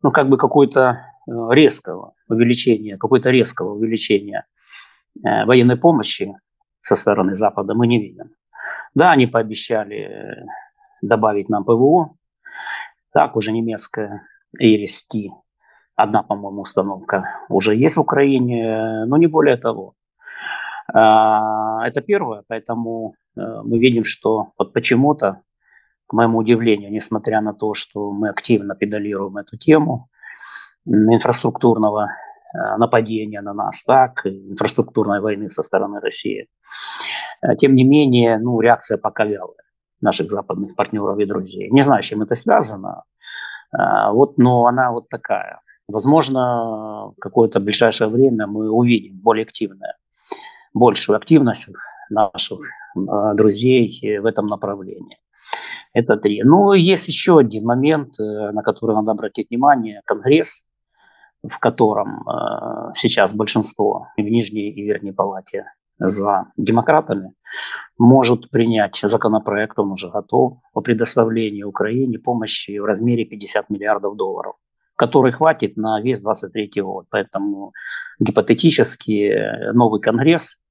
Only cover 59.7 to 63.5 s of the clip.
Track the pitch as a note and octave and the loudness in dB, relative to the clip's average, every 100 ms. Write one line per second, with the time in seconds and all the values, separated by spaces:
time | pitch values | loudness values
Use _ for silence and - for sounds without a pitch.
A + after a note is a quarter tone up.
59.7 | C#3 A2 G#2 - G#2 B2 D3+ F3+ - _ | 2 0 -10 -6 -4 2 2 2 -6 _
60.7 | _ _ _ _ _ _ _ - - A#2+ | _ _ _ _ _ _ _ -16 -4 -2
61.7 | A#2+ A2 G#2+ G#2 - - - - - - | 2 0 2 -4 -8 -8 -6 -6 -6 -8
62.7 | - - - A#2+ A2+ G2 G#2+ G#2+ | -10 -10 -4 0 2 0 0 -2